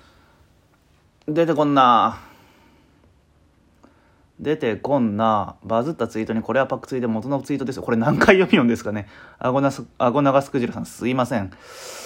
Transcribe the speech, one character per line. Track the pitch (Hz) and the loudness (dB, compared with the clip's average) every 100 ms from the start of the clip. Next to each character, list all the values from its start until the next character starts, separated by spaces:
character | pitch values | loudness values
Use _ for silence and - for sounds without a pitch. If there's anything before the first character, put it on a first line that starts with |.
| _ _ _ _ _ _ _ _ _ _ _ _ - | _ _ _ _ _ _ _ _ _ _ _ _ -4
出 | 151 165 | 0 2
て | |
こ | 151 | 2
ん | 147 | 2
な。 | 139 127 117 104 117 - - _ _ _ _ _ _ _ _ _ _ _ _ _ _ - _ _ _ _ - | 4 6 6 4 -2 -18 -20 _ _ _ _ _ _ _ _ _ _ _ _ _ _ -20 _ _ _ _ -8
出 | - 156 | -4 -2
て | 123 101 | -2 -4
こ | - 139 | -2 0
ん | 117 104 | 0 0
な。 | 113 107 90 - | 2 2 -2 -10
バ | 104 113 | -4 -2
ズ | 135 | -2
っ | |
た | 165 117 | -4 -6
ツ | 110 | -4
イ | |
ー | 110 | -4
ト | |
に、 | 113 | -4
こ | 110 | -2
れ | 123 | 0
は | 131 | 0
パ | 127 | -4
ク | - | -6
ツ | 131 | -6
イ | |
で | 120 | -4
元 | 110 120 | -4 -4
の | 139 | -6
ツ | 117 | -4
イ | 143 | -6
ー | |
ト | |
で | 120 | -6
す | - | -6
よ。 | |
こ | 107 | -2
れ | 117 | 0
何 | 120 - | 2 2
回 | - | 6
読 | 190 180 | 6 6
み | 180 | 4
よ | |
ん | 120 | 4
で | |
す | 113 | 0
か | 110 | -4
ね。 | 107 101 - - - | -8 -10 -18 -20 -8
顎 | 127 131 | -2 0
な | 139 | 0
す、 | 135 117 - | -2 -10 -2
顎 | 123 131 | 0 2
長 | 143 135 | 4 2
す | 139 | 2
ク | 139 | -4
ジ | 117 | -4
ラ | |
さ | - | -6
ん、 | 120 | -12
す | - 117 | -6 -4
い | |
ま | 131 | -2
せ | 123 120 | -2 -2
ん。 | 95 - - - - - | -6 -12 -20 -20 -18 -16